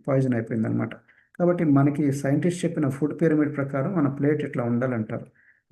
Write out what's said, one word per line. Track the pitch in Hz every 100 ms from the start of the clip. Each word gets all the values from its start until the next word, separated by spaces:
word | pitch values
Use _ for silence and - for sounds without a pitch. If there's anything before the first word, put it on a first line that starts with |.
| -
పాయిజన్ | 135 135
అయిపోయిందనమాట. | 120 113 117 113 117 117 - _ _ _ _
కాబట్టి | 175 175
మనకి | 165 139 143 143 147
సైంటిస్ట్ | 135 135 143 180 170
చెప్పిన | 165 - 135
ఫుడ్ | 135 151 -
పిరమిడ్ | 165 151 143 -
ప్రకారం | 139 139 147 190
మన | 139
ప్లేట్ | - 143 151
ఇట్లా | 139 127
ఉండాలంటారు. | 120 120 131 120 110 117 - _ _ _ _